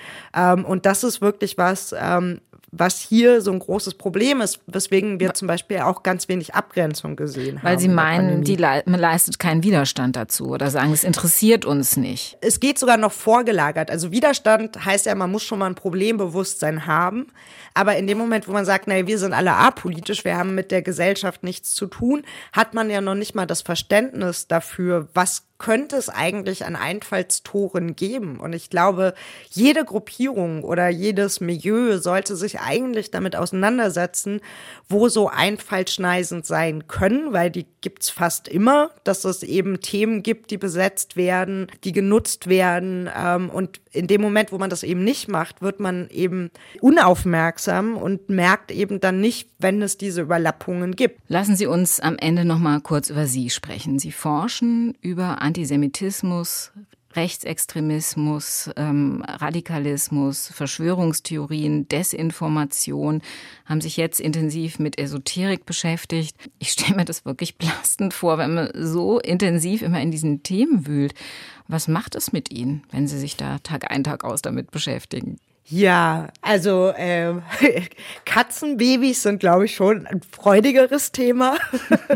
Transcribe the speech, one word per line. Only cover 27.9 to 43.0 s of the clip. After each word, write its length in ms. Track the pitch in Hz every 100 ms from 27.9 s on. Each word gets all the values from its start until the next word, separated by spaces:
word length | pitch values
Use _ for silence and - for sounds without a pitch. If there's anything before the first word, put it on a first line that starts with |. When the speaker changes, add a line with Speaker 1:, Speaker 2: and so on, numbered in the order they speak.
| 160
Speaker 1:
geben? 420 | 190 254 196 131
Und 120 | -
ich 180 | 170 -
glaube, 440 | 180 180 185 190 185 - - -
jede 340 | - 254 302
Gruppierung 760 | 302 190 - - 262 233 170 160
oder 240 | - 175 175
jedes 520 | 175 202 196 202 -
Milieu 580 | 175 170 175 220 240 196
sollte 360 | 175 185 190 190
sich 240 | 196 -
eigentlich 520 | - 156 254 226 -
damit 240 | 185 190 -
auseinandersetzen, 1040 | 170 185 196 254 220 175 175 - - 202 - - - - -
wo 200 | 202 233
so 200 | 226 202
Einfallschneisen 1120 | - 180 208 - 190 185 - 180 180 175 175
sein 440 | - 160 165 156 -
können, 440 | - 190 254 311
weil 180 | 196 175
die 160 | 170 - _
gibt's 300 | 185 - -
fast 380 | - 170 - -
immer, 420 | 165 220 285 302 -
dass 200 | - 190
es 180 | 190 185
eben 380 | - 175 190 185
Themen 420 | - 202 214 220
gibt, 280 | 196 220 -
die 80 | 202
besetzt 580 | 190 165 190 - - -
werden, 520 | 180 185 185 196 185 -
die 80 | 196
genutzt 560 | 175 196 214 - - 180
werden. 600 | 185 185 175 185 180